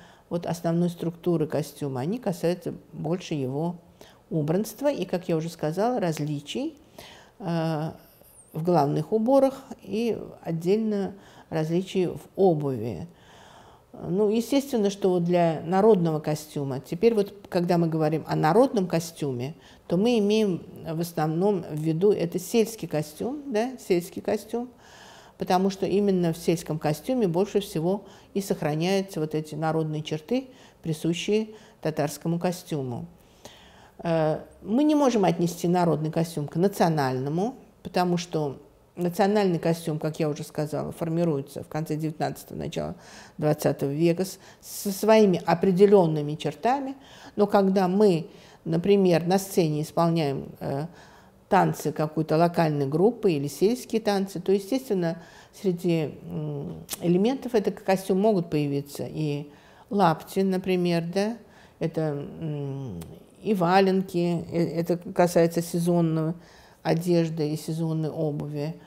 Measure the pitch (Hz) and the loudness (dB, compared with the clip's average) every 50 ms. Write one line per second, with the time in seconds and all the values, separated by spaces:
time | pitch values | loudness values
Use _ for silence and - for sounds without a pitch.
0 | - - - - _ - - 175 175 - 170 - - 170 165 170 175 175 170 - | -20 -20 -20 -20 _ -6 -6 -6 -4 -4 -4 -2 -2 0 2 2 2 0 -2 -4
1 | 175 165 170 - - 180 175 160 151 143 - 143 151 - - - 147 143 131 123 | -6 -6 -6 -4 -2 0 0 2 0 0 -2 -4 -4 -4 -8 -8 -6 -6 -4 -4
2 | 127 165 220 247 - 202 185 - - 165 180 180 - - - - - - - 156 | -4 -4 -4 -4 -4 -6 -4 -2 -2 -2 -2 -2 -6 -10 -10 -10 -14 -16 -12 -8
3 | 160 156 175 185 - - 165 147 131 123 135 143 165 175 175 - - - - - | -4 -4 -4 -4 -4 -6 -4 -4 -2 -2 -2 -2 -4 -4 -4 -8 -12 -20 -20 -20
4 | - - - - _ - - 160 143 151 165 190 226 - - - 277 294 277 - | -20 -20 -20 -20 _ -6 -4 -2 0 0 0 0 0 -4 -4 -2 -2 -2 0 -2
5 | 180 - - 175 175 - 170 160 160 170 - - - 151 160 190 208 240 254 247 | -4 -4 -4 -4 -2 -2 -2 -2 -2 -4 -6 -4 -4 -4 -2 0 0 0 0 0
6 | 185 170 156 160 147 151 147 143 147 - - 226 269 320 - - - _ _ - | -2 -2 -2 -2 -2 -4 -4 -6 -6 -6 -6 -6 -6 -6 -8 -12 -20 _ _ -20
7 | - - - - - - _ - 220 170 170 165 160 160 160 147 160 160 - - | -20 -20 -20 -20 -20 -20 _ -10 -6 -4 -2 -2 -2 -2 -2 -4 -6 -6 -10 -12
8 | - - _ - - - - - - _ - 160 160 180 175 160 143 143 - - | -20 -20 _ -20 -20 -20 -20 -20 -18 _ -8 -4 0 2 4 4 4 4 2 -2
9 | 151 - 214 220 220 240 269 277 269 269 269 - - - - - - 190 196 214 | -2 0 0 0 4 4 6 6 6 4 2 -2 -14 -18 -18 -16 -10 -6 -4 -2
10 | 233 233 202 - - - - - - 170 165 160 170 175 202 220 220 214 208 202 | -2 -2 -2 -4 -6 -12 -14 -12 -8 -6 -4 -2 2 2 2 2 2 0 -2 -2
11 | 196 185 190 - - - - - - - 175 160 156 156 170 180 190 - - 190 | -2 -4 -6 -12 -20 -20 -20 -20 -12 -6 -4 -4 -2 0 0 -2 -2 0 0 0
12 | 180 156 - - - - - - 196 185 165 151 147 139 131 113 107 120 101 80 | 0 0 -2 -6 -12 -6 0 4 4 4 4 4 0 -2 -2 -2 -4 -4 -6 -6
13 | - - - - - - - - - - - - - - - - _ _ - - | -10 -12 -14 -20 -20 -20 -20 -20 -20 -20 -20 -20 -20 -20 -20 -20 _ _ -18 -12
14 | - 151 170 196 214 202 220 233 226 - 285 277 269 - - 226 196 196 196 - | -6 -4 0 0 2 2 2 0 0 0 0 0 0 0 0 0 0 0 0 0
15 | - 190 185 180 170 175 175 175 170 165 160 - - 160 190 190 202 226 220 185 | 2 2 2 2 2 2 4 4 4 2 2 -2 -2 0 2 4 6 6 6 6
16 | 170 165 160 147 - 156 151 147 - - - 151 139 135 127 135 - - 165 170 | 4 2 0 -2 -2 -2 -4 -4 -6 -8 -6 -6 -4 -4 -4 -6 -8 -8 -2 2
17 | 220 233 226 208 202 202 - - - - - 180 175 175 180 170 170 160 156 160 | 4 4 4 4 0 -2 -4 -18 -8 -4 -2 0 0 2 2 2 2 2 0 0
18 | 156 151 160 165 - - 160 156 156 156 170 220 269 262 - 208 185 170 170 165 | 0 0 0 -2 -2 -2 0 2 2 4 6 6 6 4 4 0 -2 0 -2 -2
19 | 170 - - - 156 139 127 120 120 139 165 - - - - - _ - 170 175 | -2 -4 -8 -6 -4 -4 -4 -4 -6 -8 -8 -12 -20 -20 -20 -14 _ -2 0 2
20 | 208 240 247 220 202 202 214 220 220 202 170 - - - - - - 160 156 160 | 2 4 2 2 2 2 2 2 2 0 -2 -4 -6 -12 -16 -12 -10 -6 -4 -4
21 | 170 170 - 170 156 160 156 170 190 208 208 175 170 - 151 151 156 165 156 160 | -6 -4 -2 -2 -2 0 0 2 2 2 2 0 -2 -6 -6 -4 -2 -2 0 2
22 | 190 208 196 - 170 170 - 180 175 - - 233 214 220 - - - 160 - 151 | 4 4 4 2 0 -2 -4 -6 -4 0 2 2 2 0 -2 -10 -8 -4 -4 -4
23 | 160 - - - - 233 285 302 277 285 220 208 233 262 254 240 - - - - | -4 -4 -6 -6 -6 -6 -6 -6 -6 -4 -2 -2 -2 -2 -6 -6 -2 0 0 0
24 | 175 - - 196 - - 214 214 214 - - 233 240 247 - - - - - - | 0 -4 -10 -8 -4 -2 -2 -2 -4 -4 -6 -6 -6 -8 -12 -20 -20 -20 -20 -20
25 | - - - - - - - - 190 185 185 185 190 196 190 - 190 165 175 202 | -20 -20 -20 -20 -20 -16 -12 -6 -2 0 2 2 2 0 0 -2 -2 0 2 2
26 | 208 202 190 180 175 165 160 - - - 170 165 - - 156 156 - 151 151 - | 2 4 2 2 2 0 0 -2 0 0 0 0 -2 -4 -4 -2 -2 -2 -2 -2
27 | - - 262 254 220 180 156 175 202 196 - 208 196 - - 165 156 180 196 208 | -2 -2 0 0 0 2 2 0 0 0 0 -2 -2 -2 -4 -2 0 0 -2 -2
28 | - - - - - - - 202 196 - 190 - 165 151 147 156 165 180 196 196 | -6 -12 -20 -20 -12 -8 -6 -4 -2 -2 -4 -2 -2 -2 -2 0 0 0 0 0
29 | 190 190 - 165 156 151 - 156 156 - 151 147 160 156 156 160 160 156 156 151 | -2 -4 -4 -6 -4 -2 -4 -4 -6 -6 -6 -4 -2 -2 0 0 -2 -2 -4 -6
30 | 156 - 156 156 - - 240 262 269 - - - - - - _ - 170 156 - | -6 -6 -6 -6 -4 -2 -4 -4 -4 -6 -16 -20 -20 -20 -18 _ -6 -6 -4 -2
31 | - 160 170 170 - - 208 214 220 214 - - - - - _ - 160 151 - | -2 -2 -2 -2 -2 0 0 0 0 -4 -10 -18 -20 -20 -12 _ -6 -4 -2 -2
32 | 147 156 - - - 170 165 170 170 180 175 - - - 170 143 135 127 120 - | -2 -2 -4 -4 -4 -2 -2 0 -2 -2 -4 -4 -8 -6 -6 -4 -4 -6 -6 -8
33 | 170 - - - - - - - - - - - - - - - - - _ - | -10 -12 -16 -20 -20 -20 -20 -20 -20 -20 -20 -20 -20 -20 -20 -20 -20 -20 _ -8
34 | - 170 165 160 156 156 151 - - - - - - 180 214 262 302 302 311 294 | -4 -2 0 2 2 0 0 -2 -6 -12 -20 -12 -6 -2 2 2 4 4 4 4
35 | 285 254 233 220 185 175 170 170 175 170 170 - - 170 175 180 170 165 151 147 | 4 4 4 4 2 2 2 2 0 -2 -2 -2 0 2 2 4 4 2 2 0
36 | 156 156 160 165 165 165 - 147 147 143 - 165 180 202 196 - 202 170 160 151 | -2 -2 -2 -2 -2 -2 -4 -6 -6 -4 -2 0 0 0 2 2 2 2 2 2
37 | 139 127 131 127 131 143 151 170 196 247 269 - - - _ _ - - - 190 | 0 0 -2 -2 -4 -2 -2 -2 -2 -2 -4 -8 -18 -20 _ _ -10 -4 -2 0
38 | 180 180 175 170 - - - 160 151 143 127 - - - _ _ _ _ - - | 0 2 0 -2 -2 -4 -4 -4 -4 -4 -6 -10 -16 -20 _ _ _ _ -8 -4
39 | 175 175 175 - 202 196 208 214 202 190 170 156 - 165 165 170 - 165 151 151 | -4 -2 0 2 2 2 4 4 2 2 2 0 0 0 -2 -2 -2 -4 -4 -4
40 | - 156 147 - 165 151 147 151 151 - - - 151 151 151 135 135 151 160 - | -4 -4 -4 -2 -2 -2 -4 -6 -8 -10 -6 -6 -6 -4 -4 -6 -6 -6 -8 -6
41 | 165 165 160 170 175 170 147 139 135 - - - - - - 156 160 - 156 151 | -6 -4 -2 0 0 0 0 -2 -4 -8 -12 -14 -12 -8 -8 -6 -4 -4 -4 -4
42 | 160 151 156 - 147 139 147 - - - - 156 147 147 - - - - - - | -4 -4 -4 -4 -6 -6 -6 -8 -14 -14 -10 -8 -8 -6 -6 -6 -6 -6 -8 -12
43 | - - - - - - - - 151 151 147 151 - 151 143 - - 139 139 151 | -16 -20 -20 -20 -20 -16 -8 -2 0 0 2 2 0 -2 0 0 -2 -4 0 2
44 | 170 170 165 180 190 190 - - - - - - - - - - - 202 190 190 | 2 2 2 2 -2 -6 -8 -14 -18 -20 -20 -20 -18 -16 -12 -8 -6 -6 -4 0
45 | - 208 220 220 214 196 175 - - - 165 170 - 196 185 175 208 196 208 196 | 4 6 6 8 8 6 4 2 2 0 0 2 2 4 6 8 8 8 8 8
46 | 175 160 156 151 147 147 151 151 - 156 - - - 226 262 285 262 269 269 - | 6 6 2 0 -2 -4 -4 -4 -6 -6 -6 -2 0 0 0 0 -2 -6 -10 -12
47 | - - - - - - - 208 208 202 214 202 196 190 190 202 185 180 185 202 | -16 -20 -20 -20 -20 -6 0 0 2 4 4 4 4 4 4 2 2 2 4 6
48 | 214 202 175 156 160 - - - - - - - - 165 165 165 170 202 202 202 | 6 6 4 4 0 -6 -14 -20 -20 -20 -20 -10 -4 -2 -2 2 4 4 4 6
49 | 190 180 170 156 170 170 185 202 196 - - 202 170 156 151 147 156 - - 170 | 6 6 4 4 4 2 2 0 0 0 0 2 2 2 2 -2 -4 -2 0 2
50 | 170 165 165 165 156 139 139 143 143 - - - - 139 139 139 156 170 - - | 2 2 2 2 0 0 -2 -4 -6 -10 -12 -10 -6 -6 -4 -4 -6 -8 -10 -16
51 | - - - - - - _ _ _ - 208 185 170 160 156 - - 151 143 - | -20 -20 -20 -20 -20 -20 _ _ _ 2 4 4 4 4 0 -2 -4 -4 -2 -2
52 | 156 151 - 160 156 - 156 156 170 170 170 170 170 156 151 143 139 135 151 160 | -2 -2 -2 -2 0 2 4 4 4 4 4 2 2 2 2 0 0 0 2 4
53 | 185 233 240 - - 196 160 143 139 143 - - 180 208 247 247 - - - 220 | 4 2 2 2 0 2 2 0 -2 -4 -2 2 2 2 2 0 -4 -4 -4 -2
54 | 220 208 202 196 196 196 - 165 - - 196 208 202 - 269 262 262 - 208 185 | 0 0 0 0 -2 -4 -6 -4 0 0 0 0 0 -2 -4 -2 -2 -2 -2 0
55 | 175 165 170 170 - - - - - - - - - 196 175 175 - 175 165 160 | 0 -2 -4 -6 -10 -20 -20 -20 -20 -20 -10 -4 -2 -2 -2 0 0 0 2 2
56 | 151 - - - - 165 170 165 151 151 147 143 143 175 160 160 165 - - - | 0 -2 -6 -10 -12 -10 -8 -6 -6 -6 -6 -6 -8 -10 -10 -12 -12 -12 -8 -2
57 | - 170 175 180 202 240 269 262 - 240 - 220 202 214 196 - - - 190 185 | 0 2 4 4 4 2 0 -2 -4 -2 0 0 0 0 -4 -4 -2 0 0 0
58 | 185 - 190 185 202 226 214 180 170 - - 147 147 143 139 143 143 - - - | 0 0 0 2 4 4 2 2 0 0 -2 -2 0 0 -2 -4 -6 -6 -10 -10
59 | 123 127 151 156 156 147 143 143 147 - - - - - - - - - - 202 | -10 -8 -6 -4 -2 -2 -2 -4 -6 -10 -16 -20 -20 -20 -20 -20 -10 -4 0 2
60 | 190 165 156 156 - - - 190 190 190 185 185 190 190 185 180 175 175 170 170 | 4 4 2 0 -4 -6 -2 0 0 0 0 0 0 0 0 2 2 2 0 0
61 | 165 170 175 196 202 214 233 233 - - - - - - _ - - 160 - 160 | -2 -2 -2 -2 -2 -2 -4 -8 -14 -20 -20 -20 -20 -18 _ -6 -6 -4 -2 -2
62 | 160 156 143 143 143 - - 160 165 156 151 147 143 139 135 139 139 123 90 85 | -2 -2 -2 -4 -8 -10 -10 -8 -8 -6 -6 -6 -6 -6 -6 -8 -8 -8 -10 -10
63 | 85 - - - - - - - - 196 220 185 170 170 185 196 196 190 185 190 | -12 -14 -16 -20 -20 -20 -18 -8 -2 -2 0 2 4 4 6 6 6 6 4 2
64 | 185 190 - 175 175 175 170 160 170 - - 170 170 - - 165 170 - 175 175 | 0 0 0 0 0 2 0 -2 -2 -2 0 0 0 0 0 -2 0 0 -2 -2
65 | - 190 185 - 180 175 175 175 165 165 170 175 170 - - 175 170 175 175 170 | -4 -2 2 2 4 4 6 4 4 4 2 -2 -4 -2 -2 0 2 2 4 4
66 | 170 160 160 160 156 160 170 170 - - - - - - - _ - 156 165 165 | 4 2 2 0 0 -2 -4 -6 -10 -20 -20 -20 -20 -20 -16 _ -2 -2 -2 0
67 | 175 180 175 170 165 160 160 165 151 147 156 160 - - 160 160 165 160 160 160 | 2 2 2 2 2 0 -2 -2 -2 -2 -4 -4 -6 -6 -4 -2 -2 -2 -2 -2
68 | 156 151 - 160 160 151 147 151 151 147 147 147 143 156 170 175 - | -2 -4 -2 -2 -2 -2 -2 -4 -6 -6 -6 -6 -6 -6 -8 -10 -14